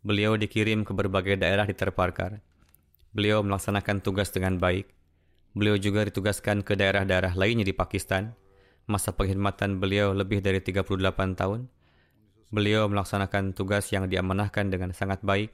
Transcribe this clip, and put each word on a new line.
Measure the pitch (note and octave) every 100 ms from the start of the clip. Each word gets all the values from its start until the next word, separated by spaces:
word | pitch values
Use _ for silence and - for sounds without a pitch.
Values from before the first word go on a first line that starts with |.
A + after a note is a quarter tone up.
Beliau | G#2 G#2 G#2+ A2
dikirim | G#2+ A2+ G#2+ G#2+
ke | G2+
berbagai | G2 G2+ F#2+ F#2 G2
daerah | F2 G2
di | G#2
Terparkar. | F#2 F#2+ - F2+ - F#2 G#2+ _ _ _ _ _ _ _ G#2
Beliau | G#2 G#2+
melaksanakan | G2+ G2 - G2+ G2 G2
tugas | G#2 F#2+ G2
dengan | F#2 F#2 F#2
baik. | F2+ F#2 - _ _ _ _ _ _ -
Beliau | G#2 G#2
juga | G2+ G2+
ditugaskan | G#2 G2+ G2 G2 - G2+
ke | G2 G2
daerah-daerah | G2 G2 F#2+ F#2 F#2
lainnya | F#2 G2 A#2
di | G2
Pakistan. | F#2 F#2 F#2+ - F#2+ A2 A#2 _ _ _ _
Masa | - G#2 - F#2
pengkhidmatan | G2 G2 G2+ - G2+ G2
beliau | G2 G2+ G2+
lebih | G2 G2 G#2
dari | F#2+ F#2+
tiga | F#2+ F#2+
puluh | F#2+ F#2+
delapan | F#2+ - F#2+
tahun. | F#2 F#2+ A2 B2+ _ _ _ _ _ _ _ _
Beliau | G#2+ G2+ G#2+ G#2+
melaksanakan | G2+ F#2+ G2+ G2 G2+ G2 F#2+
tugas | G2 G2+ -
yang | G2 F#2+
diamanahkan | F#2 F#2 F#2+ G#2 - G2+
dengan | F#2 F#2
sangat | F#2 F#2+ F#2+
baik. | G2 G2 G#2+